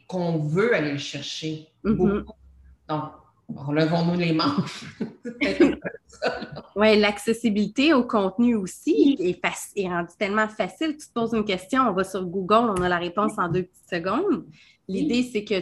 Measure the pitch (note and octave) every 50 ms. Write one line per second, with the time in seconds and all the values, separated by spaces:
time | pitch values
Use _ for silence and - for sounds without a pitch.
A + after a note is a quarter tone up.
0 | _ - - F#3 F3 E3+ E3 D#3+ D3+ D3 D#3 F3+ G#3+ A#3+ A3+ F3 D3+ D3 C#3+ C#3
1 | C#3 - - C#3 - - - - - D#3 D#3 D#3 D#3 - _ _ - G3 A3 E3+
2 | F#3 G3+ G3 G#3 - - - _ _ - - - - - - _ _ - D#3 D3+
3 | C#3+ C#3+ - - - _ _ _ _ - D3+ C#3+ C#3 C#3+ D3 D#3 D#3+ D#3 E3+ E3+
4 | E3+ E3+ F3 F3+ F3 E3 D#3+ D#3+ - C#4+ C#4 - - - - - - - - -
5 | A#3 A3+ - - - A#3+ A#3 - C#4+ C#4+ D4 - E4 B3+ - - - - - -
6 | _ _ - - - - - - - - - - - - - G3 G#3+ A3 G#3+ G#3
7 | G#3 G3+ G#3 - - - A3+ A3+ - A#3 G3+ G#3 G#3 G3+ - - C4+ D#4+ D#4+ C4
8 | B3 B3 - A3 G3 F#3 F#3+ - A#3+ A#3+ A#3+ G#3+ F#3 F3+ - - - D4 E4+ -
9 | D4+ C#4+ C4+ - E3+ F3+ F3+ - - F3 - - - - - - G3 F3+ F3+ F3
10 | F3 E3+ - - G#3+ F#3+ G3+ G#3+ A3 G#3+ G#3+ - G3+ F3+ - - D#4+ D#4+ D4 -
11 | - - - - A3+ A3 A#3 A3 G#3 G#3+ F#3+ F#3 - - - C4 C4 A#3 F#3 F#3
12 | F#3+ F#3 - G3 F#3 F3+ E3 G3 F#3+ E3+ G#3 A3+ A#3+ A3+ G3 F3+ F3+ F3+ F3+ E3+
13 | F3 F3 F3 G#3 G#3 G#3+ G#3 - F#3 F3 E3+ F#3 F3+ - _ _ _ _ F#3+ E3+
14 | E3+ F#3+ G3+ C4+ F#4+ G#4 D4 F3+ - - - - - _ _ _ _ - F#3+ F#3+
15 | D4 - A#3 A#3+ B3+ B3 - G#3+ G#3 - G#3+ F#3